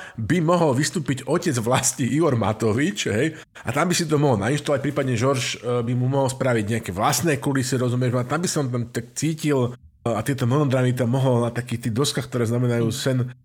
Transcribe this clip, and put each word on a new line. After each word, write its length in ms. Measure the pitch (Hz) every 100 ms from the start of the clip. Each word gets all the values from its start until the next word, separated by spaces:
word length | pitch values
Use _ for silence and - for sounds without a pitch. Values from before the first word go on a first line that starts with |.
| -
by 260 | - 107 175
mohol 320 | 160 175 160
vystúpiť 500 | 127 156 185 147 131
otec 320 | - 170 175 123
vlasti 460 | 113 135 - - 123
Igor 260 | 143 165
Matovič, 640 | 120 101 107 113 107 160 202 -
hej? 260 | 104 156 156 - -
A 120 | -
tam 160 | 135 180
by 80 |
si 100 | 175
to 120 | 160 147
mohol 200 | 147 107
nainštalovať, 420 | 104 143 156 139
prípadne 320 | 143 143 131
Žorž, 300 | 120 131 135 -
eh, 260 | - 120 120
by 120 | 117
mu 100 | 123 127
mohol 220 | 139 135
spraviť 360 | 127 127 117 104
nejaké 200 | 113 -
vlastné 460 | 90 123 - 170 135
kulisy, 380 | 147 135 127 127
rozumieš? 360 | 123 123 127
A 100 | 123 123
tam 140 | 151
by 80 | 175
som 180 | 160 135
tam 160 | 123 117
tak 260 | 120 117
cítil, 580 | - 151 160 151 135 120 123 - _
eh, 80 | 120
a 100 | 107
tieto 240 | 113 131
monodramy 480 | 117 143 143 131 127
tam 160 | 123 120
mohol 300 | 131 131 120
na 80 | 117
takých 380 | 120 120 113 123
tých 60 |
doskách, 320 | 110 143 - 123
ktoré 180 | 123
znamenajú 440 | 113 120 123 120 113
sen, 420 | - 139 127 123 -